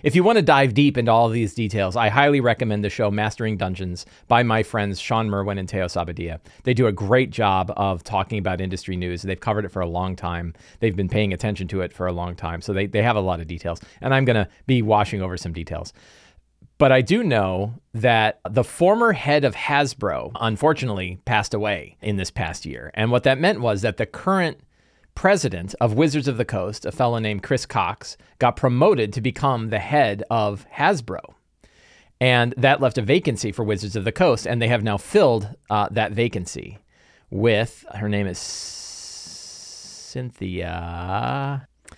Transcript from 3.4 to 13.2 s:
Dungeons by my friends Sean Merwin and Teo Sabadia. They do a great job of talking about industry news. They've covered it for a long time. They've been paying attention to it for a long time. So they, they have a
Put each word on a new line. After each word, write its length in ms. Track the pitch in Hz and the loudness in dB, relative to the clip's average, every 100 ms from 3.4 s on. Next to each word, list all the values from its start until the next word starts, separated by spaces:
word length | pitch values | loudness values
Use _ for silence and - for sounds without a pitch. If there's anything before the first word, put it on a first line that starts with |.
| 110 101 | -4 -2
Dungeons 480 | 92 92 92 87 - - - | -4 -4 -6 -8 -12 -12 2
by 160 | 120 | 2
my 200 | 120 110 | 4 2
friends 360 | 110 113 101 92 | 0 -2 -2 -4
Sean 300 | - 113 110 | -2 -2 0
Merwin 300 | 98 98 98 | -2 -2 -4
and 100 | 92 | -4
Teo 160 | 98 | -4
Sabadia. 560 | 90 87 85 85 85 80 - - | -4 -4 -6 -6 -8 -10 -14 -6
They 80 | - | 0
do 140 | 120 117 | 2 2
a 60 | |
great 380 | 95 98 127 131 | 2 2 2 2
job 440 | - 104 95 90 - | 0 2 2 0 -2
of 260 | 98 90 | -2 -2
talking 360 | - 104 98 107 | -4 -4 -2 -4
about 240 | 92 90 | -2 -2
industry 340 | 92 92 - 90 | -4 -6 -6 -6
news. 240 | 90 87 | -4 -6
They've 180 | 95 92 | -6 -4
covered 280 | - 107 98 | -2 -2 -4
it 40 | |
for 120 | 95 | -4
a 40 | 85 | -4
long 300 | 87 92 90 | -2 -4 -4
time. 380 | 87 85 85 - - - | -6 -6 -8 -12 -20 -4
They've 160 | 113 92 | -2 0
been 140 | 95 | 0
paying 240 | - 104 | 0 0
attention 340 | 90 110 98 90 | -2 -4 -4 -4
to 140 | 98 | -4
it 100 | 90 | -6
for 140 | - 90 | -4 -4
a 60 | |
long 240 | 87 87 85 | -4 -6 -8
time. 260 | 82 85 | -8 -6
So 100 | - | -4
they, 140 | 98 101 | -2 -2
they 160 | 107 | 0
have 140 | 117 | 2
a 40 | 107 | 2